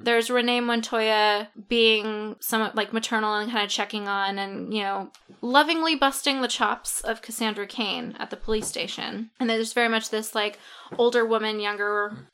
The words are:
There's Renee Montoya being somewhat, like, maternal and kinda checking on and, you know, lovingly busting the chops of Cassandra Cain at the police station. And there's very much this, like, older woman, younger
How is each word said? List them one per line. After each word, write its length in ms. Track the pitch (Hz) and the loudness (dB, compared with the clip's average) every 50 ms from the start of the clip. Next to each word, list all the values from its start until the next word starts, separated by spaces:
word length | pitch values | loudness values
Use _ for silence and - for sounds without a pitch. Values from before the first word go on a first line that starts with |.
There's 300 | 110 - 233 233 226 233 | 0 2 4 4 4 2
Renee 300 | 247 247 240 240 247 240 | 2 2 2 2 2 2
Montoya 920 | 240 240 233 233 226 - - 226 220 220 220 214 214 214 208 208 214 208 _ - 208 - | 2 0 0 0 0 0 0 0 2 4 4 4 6 4 4 2 0 -6 _ -14 -6 0
being 680 | 240 233 226 226 220 214 208 220 214 214 214 214 214 - | 2 6 6 6 6 4 2 -2 -4 -4 -6 -8 -8 -8
somewhat, 340 | - - - 220 220 202 - | -6 -2 0 0 0 0 0
like, 200 | 220 208 - - | -2 -2 -2 -2
maternal 400 | 226 226 - 233 220 214 214 214 | -4 -2 -2 0 0 0 2 0
and 160 | 208 214 208 | 0 -2 -2
kinda 160 | 233 220 202 | -2 -2 -2
checking 420 | 196 - - 208 202 - 214 202 202 | 0 -2 -2 -2 -4 -4 -6 -4 -2
on 300 | 202 196 196 196 196 196 | -2 0 0 0 -2 -2
and, 340 | 196 196 196 - - - 214 | -4 -6 -6 -8 -6 -4 -4
you 100 | 214 202 | -2 -2
know, 280 | 196 196 196 190 170 - - _ - - - - | -2 -2 -4 -6 -8 -12 -20 _ -20 -14 -8 -2
lovingly 520 | 240 254 277 302 294 339 330 320 330 320 | 2 4 6 6 6 4 0 2 0 2
busting 460 | 277 277 269 269 - - 285 277 269 | 4 2 2 2 0 0 0 0 0
the 80 | 254 233 | 0 -2
chops 540 | - - 240 208 - - - - - - - | -2 0 0 0 0 -2 -4 -6 -6 -4 -4
of 180 | 214 226 226 | -4 -6 -6
Cassandra 460 | - - 226 - 233 220 208 196 202 | -8 -10 -6 -4 -2 -2 -2 -4 -6
Cain 500 | 202 - - 226 202 180 170 165 160 - - | -6 -6 -6 -4 -4 -4 -6 -8 -10 -10 -10
at 120 | - - | -10 -10
the 80 | - - | -10 -8
police 280 | - - 220 220 214 | -4 -2 -2 -2 -2
station. 640 | - - - - - - - 202 - - 196 226 220 _ - | -4 -6 -6 -6 -6 -6 -8 -8 -8 -8 -8 -10 -10 _ -4
And 120 | 254 233 | -2 0
there's 240 | 226 220 226 226 - | 0 0 -2 -2 0
very 140 | 247 233 233 | 2 2 2
much 200 | 226 226 220 - | 2 0 -2 -2
this, 260 | - 214 220 220 - | -4 -4 -4 -4 -2
like, 240 | 226 208 208 208 - - - - - - - - | -2 -2 -2 -4 -8 -14 -20 -20 -20 -18 -6 0
older 300 | - 233 240 240 240 226 | 2 4 4 4 4 4
woman, 340 | 226 226 220 214 214 214 214 | 4 2 2 0 0 -2 -2
younger 640 | 208 208 208 202 202 208 208 208 208 208 214 220 - - | -2 -2 -2 -2 0 0 0 0 -2 -2 -4 -10 -16 -14